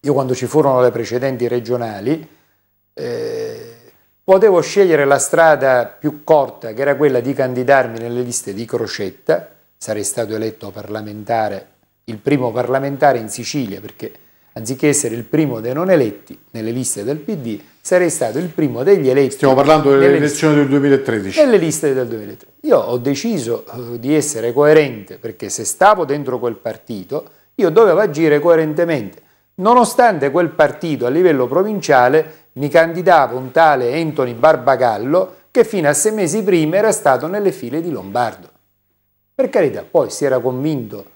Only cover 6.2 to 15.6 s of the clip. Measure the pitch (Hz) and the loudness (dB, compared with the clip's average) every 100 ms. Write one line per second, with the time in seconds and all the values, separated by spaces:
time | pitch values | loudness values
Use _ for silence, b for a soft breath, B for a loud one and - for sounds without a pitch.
6.2 | - 156 135 - 120 110 139 139 147 127 | 2 2 2 -6 -14 -4 -2 2 2 0
7.2 | 123 135 131 123 123 139 123 113 117 120 | -2 -2 -4 -2 2 2 2 -4 -8 -6
8.2 | 123 117 - 101 117 120 110 - 98 - | -6 -8 -10 -12 -8 -6 -6 -6 -10 -10
9.2 | - - - _ _ _ - 107 98 - | -10 -10 -10 _ _ _ -10 -8 -8 -8
10.2 | 110 110 110 110 101 98 98 107 107 104 | -8 -8 -10 -12 -18 -18 -14 -12 -12 -16
11.2 | 104 117 107 98 - _ _ _ - 110 | -6 -4 -4 -8 -14 _ _ _ -16 -10
12.2 | 135 143 123 113 120 131 139 139 143 127 | -2 -2 -2 -4 -4 -4 -4 0 0 0
13.2 | 110 - 117 151 120 95 104 - 110 _ | -6 -12 -8 -6 -6 -10 -14 -16 -18 _
14.2 | b b b - 110 131 151 139 120 117 | b b b -16 -10 -2 0 0 -2 -6
15.2 | 113 156 151 117 | -4 -2 -2 -2